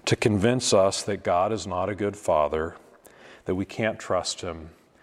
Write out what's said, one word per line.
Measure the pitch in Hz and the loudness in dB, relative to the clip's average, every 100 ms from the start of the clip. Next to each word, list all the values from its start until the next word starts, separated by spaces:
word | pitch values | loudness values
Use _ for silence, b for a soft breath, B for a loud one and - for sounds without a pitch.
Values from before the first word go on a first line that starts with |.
to | - | -2
convince | 120 117 104 107 127 - | 2 4 4 2 2 4
us | 104 95 - | 4 4 2
that | - 101 | -6 -4
God | 101 87 101 | 0 0 0
is | 110 95 | -2 -4
not | 90 95 | -4 -4
a | |
good | 95 104 101 | -2 -4 -2
father, | - 78 73 78 82 - - _ B B B B - | 2 2 2 0 -4 -8 -20 _ B B B B -6
that | |
we | 92 | -4
can't | 98 - 110 - | -4 -2 -4 -4
trust | - 92 - - | -4 -2 -2 -8
him, | 92 82 80 - _ b | -10 -10 -14 -20 _ b